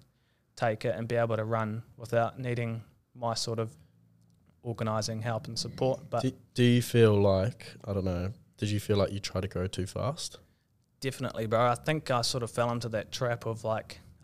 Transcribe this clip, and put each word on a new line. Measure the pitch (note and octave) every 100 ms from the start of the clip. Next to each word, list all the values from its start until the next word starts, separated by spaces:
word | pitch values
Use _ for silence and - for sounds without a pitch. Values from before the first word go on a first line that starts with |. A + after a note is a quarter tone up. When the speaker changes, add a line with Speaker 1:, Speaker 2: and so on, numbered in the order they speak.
| _ _ _ _ _ -
Speaker 1:
take | A#2+ A2
it | B2 F#2+
and | A2+
be | A#2
able | A#2 A2
to |
run | A2 A2+ G#2+ A2 - -
without | A2+ A#2 A2+ -
needing | B2 A#2+ A#2 A2+ - _ _
my | B2 A#2+
sort | A2 - A2+
of | A2+ - - _ _ _ _ _ _ _
organising | A#2+ A2+ A2 A2 A2 A2
help | A#2 A2+ -
and | A2+
support. | A#2+ - C3 C3+ -
But | A#2
Speaker 2:
Do, | C3 - -
do | -
you | B2 A#2+
feel | A#2 A#2+ A2 G2+
like, | G2+ F#2+ G2 - - -
I | -
don't | G2
know, | F#2 F2 F#2 - _ -
did | G#2
you | G#2
feel | - G#2
like | F#2+
you | G2+
tried | - F#2
to | G2
grow | F2+ F#2+
too | - F#2
fast? | - G#2+ E3 - - _ _ _ _ _ -
Speaker 1:
Definitely, | C3 - B2+ - A2
bro. | A2+ B2
I |
think | B2 - D#3 -
I | B2
sort | A#2 C3
of | A#2
fell | - A#2+
into | A#2+ A#2
that | A2 -
trap | - B2 A#2 A#2
of, | A2
like, | A2+ G#2+ - - - -